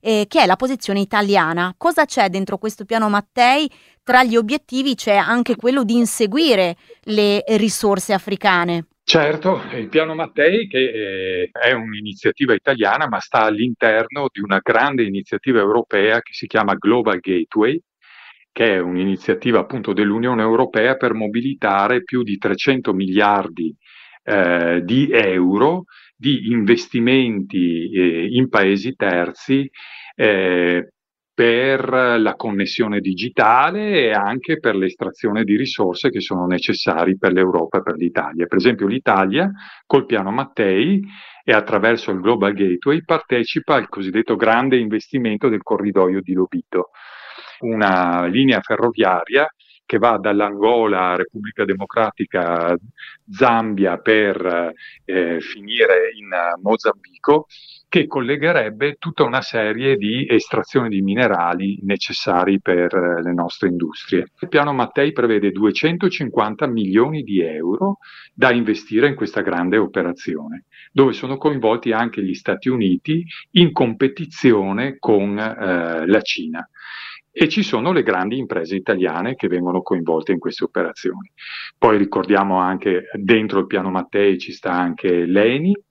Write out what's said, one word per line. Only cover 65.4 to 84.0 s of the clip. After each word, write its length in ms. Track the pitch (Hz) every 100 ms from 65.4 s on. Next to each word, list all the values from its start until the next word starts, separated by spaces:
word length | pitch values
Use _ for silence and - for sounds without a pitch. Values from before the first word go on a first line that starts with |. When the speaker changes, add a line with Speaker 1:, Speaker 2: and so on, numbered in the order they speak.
| 101
Speaker 2:
duecentocinquanta 1120 | 92 107 98 156 170 196 - 127 110 107 107 147
milioni 560 | 117 95 101 131 156
di 180 | 107 98
euro 560 | 82 78 82 101 196 202 - - -
da 180 | - 127
investire 560 | 120 110 107 - 107 143
in 60 |
questa 260 | 139 107 110
grande 380 | 95 87 90 104
operazione, 880 | 98 - 87 87 - 80 76 78 _ - -
dove 220 | 135 135
sono 240 | 107 131 135
coinvolti 540 | 151 139 110 113 117
anche 300 | 110 117 -
gli 120 | 98
Stati 340 | 82 - - 131
Uniti 560 | 127 98 90 - 160 170 - -
in 200 | 180 170
competizione 1300 | 139 123 107 135 135 156 - 135 107 95 101 135 135
con, 400 | - 104 101 101
eh, 680 | 110 - 98 87 85 82 82
la 140 | 104
Cina. 480 | - - 80 82 - - - - - - _ -
E 80 | 156
ci 140 | 185
sono 300 | 202 120 139
le 100 | 180
grandi 340 | 110 92 95 127
imprese 380 | 123 90 80
italiane 640 | 95 - 98 90 80 107 131
che 100 | 98
vengono 340 | 87 87 90
coinvolte 520 | - 90 82 80 -
in 80 | 87
queste 240 | 82 -
operazioni. 640 | 85 - 85 - 92 95 - _ - - - _
Poi 180 | 117 107
ricordiamo 640 | 98 101 92 101 98 92
anche, 460 | 92 92 101 90 -
dentro 480 | - 98 113 107 98
il 80 | 92
piano 220 | 101 95
Mattei 480 | 92